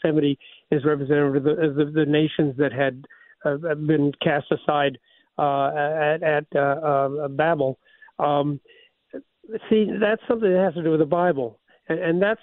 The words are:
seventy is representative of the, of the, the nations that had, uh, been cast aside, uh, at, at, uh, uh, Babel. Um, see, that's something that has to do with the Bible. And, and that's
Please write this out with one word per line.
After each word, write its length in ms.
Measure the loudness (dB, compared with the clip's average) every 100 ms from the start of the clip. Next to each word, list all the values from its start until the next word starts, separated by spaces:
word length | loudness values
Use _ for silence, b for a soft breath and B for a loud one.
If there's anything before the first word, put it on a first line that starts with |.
seventy 380 | 0 2 0 -2 B B _
is 120 | -2
representative 520 | 0 -2 0 2 2 2
of 80 |
the, 80 | 0
of 240 | 0 0 0
the, 100 | -2
the 200 | 0 2
nations 500 | 2 0 0 -2 0
that 160 | -2
had, 320 | 0 -4 -4 -18 b b b -6
uh, 300 | -4 -4 -4
been 360 | 0 2 2 0
cast 240 | -2 -2 -2
aside, 460 | -4 0 0 0 -2 b b b -4
uh, 300 | -2 0 -2
at, 560 | 0 -2 0 0 0
at, 220 | 0 -2 -2 -2
uh, 40 |
uh, 680 | 0 0 0 0 0 -2 -6
Babel. 500 | -2 0 2 0 -4 b b b _
Um, 420 | 0 0 0 -4 -10 b b _ _ -18 -18 _ -14 -14 0
see, 220 | 2 2 0
that's 240 | -2 -2 -2
something 240 | 0 2
that 120 | 2
has 100 | 2
to 100 | 0
do 80 | 0
with 100 | 0
the 40 | 2
Bible. 540 | 2 2 0 -4 -10 _ b _
And, 120 | -4
and 220 | 0 2
that's 200 | 0 -2